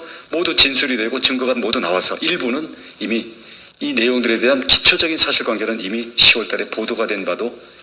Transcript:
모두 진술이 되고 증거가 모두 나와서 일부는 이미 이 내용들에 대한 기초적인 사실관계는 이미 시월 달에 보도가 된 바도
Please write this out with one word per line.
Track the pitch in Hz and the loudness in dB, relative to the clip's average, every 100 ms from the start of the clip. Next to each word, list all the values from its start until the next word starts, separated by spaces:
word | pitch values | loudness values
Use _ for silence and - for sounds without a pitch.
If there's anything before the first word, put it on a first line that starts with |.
| - - - | -6 -18 -8
모두 | 156 175 160 | -4 0 4
진술이 | 139 135 139 123 | 4 4 0 0
되고 | 110 127 | -2 0
증거가 | 131 131 123 123 | 0 0 -2 -2
모두 | 107 117 | -2 -2
나와서 | 85 90 90 92 | 0 2 2 0
일부는 | 160 175 127 131 160 - - - | -2 -2 -2 -4 -6 -12 -18 -10
이미 | 104 113 - - - - - - | -4 -4 -6 -14 -20 -20 -20 -10
이 | 143 | -6
내용들에 | 131 120 127 113 113 | -2 0 0 0 0
대한 | 117 135 127 | 0 2 4
기초적인 | - - 180 170 156 | 4 4 2 2 2
사실관계는 | - 135 127 107 107 110 | 2 2 0 -2 -2 -4
이미 | 95 113 117 - | -4 -6 -4 4
시월 | - 123 101 | 6 6 0
달에 | 101 101 | -4 -4
보도가 | - 110 117 107 | -6 -4 -2 -2
된 | 101 92 | -2 -4
바도 | 85 117 - - - | -4 -6 -8 -20 -12